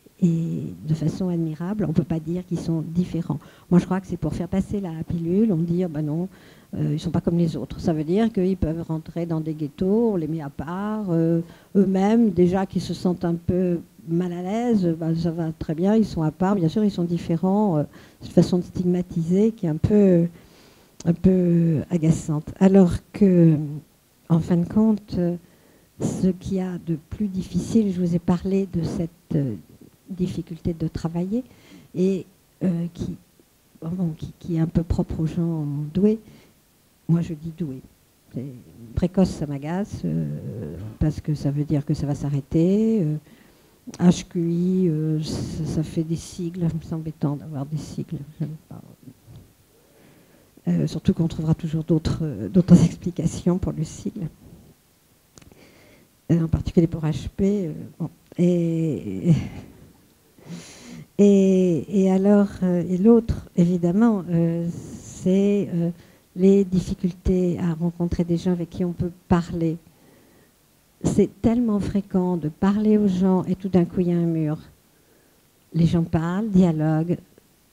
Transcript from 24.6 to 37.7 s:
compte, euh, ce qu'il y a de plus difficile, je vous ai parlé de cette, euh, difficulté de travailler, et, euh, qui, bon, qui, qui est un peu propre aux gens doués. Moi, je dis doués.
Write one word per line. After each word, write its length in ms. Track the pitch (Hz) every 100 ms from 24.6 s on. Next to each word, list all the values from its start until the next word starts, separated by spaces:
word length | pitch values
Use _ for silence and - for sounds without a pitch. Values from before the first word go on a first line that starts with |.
| 170
compte, 500 | 214 220 208 - 190
euh, 160 | 175 175 - _ _ _ _ -
ce 280 | - - 185
qu'il 260 | 180 -
y 60 | 190
a 180 | 185 175 165
de 100 | 160 -
plus 160 | - 208
difficile, 640 | 185 - 180 - 226 202
je 80 | 180
vous 140 | 175
ai 60 | 175
parlé 480 | - 175 190 196 190
de 120 | 175
cette, 260 | 160 202 170 - -
euh, 200 | 156 135 95 - - - _ -
difficulté 640 | 180 185 - - 165 175 160
de 100 | 160
travailler, 540 | - 160 170 185 233 262 - - - -
et, 320 | - 185 185 - _ _ _
euh, 240 | 185 170 170
qui, 240 | - - - _ _ _ _ _ -
bon, 300 | 165 180 170 156
qui, 140 | - -
qui 180 | - 165
est 40 |
un 60 | 165
peu 160 | -
propre 380 | 165 - - -
aux 60 | 160
gens 380 | 175 170 160 147 143 147
doués. 240 | 180 208 220 - - - _ _ _ _ _ -
Moi, 140 | 170
je 100 | 170
dis 200 | 151 165 160
doués. 240 | 156